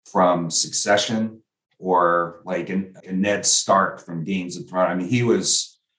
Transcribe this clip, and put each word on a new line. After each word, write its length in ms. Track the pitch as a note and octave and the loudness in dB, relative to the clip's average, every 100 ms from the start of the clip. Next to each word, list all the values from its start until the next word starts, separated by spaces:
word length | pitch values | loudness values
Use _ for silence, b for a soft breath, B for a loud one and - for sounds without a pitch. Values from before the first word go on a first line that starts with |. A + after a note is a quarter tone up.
from 440 | - F#2+ F2+ F2 E2+ | -6 0 2 2 0
Succession, 920 | - - - G#2 G#2 - A2 A2 - _ _ _ _ | -2 -2 -2 2 2 2 -2 -4 -8 _ _ _ _
or 640 | F#2 F#2 F2 E2+ E2+ - | 0 2 4 2 -2 -6
like 260 | F2+ F2+ E2+ | -6 -6 -4
an, 240 | F#2+ F#2+ - F#2+ | -4 -6 -10 -6
a 60 | |
Ned 320 | F#2 G2+ G2+ | -2 0 0
Stark 560 | - - - G2 F#2 - | 2 2 2 2 2 -4
from 200 | - E2+ | -10 -8
Games 320 | E2 F#2+ F2+ E2+ | -4 -4 -4 -10
of 120 | - | -6
Thrones. 220 | F#2 F2+ | 0 0
I 40 | |
mean, 140 | F2+ F2 | 0 0
he 140 | A#2+ | 2
was 560 | A#2 G2+ F2+ - - _ _ | 2 2 2 0 -2 _ _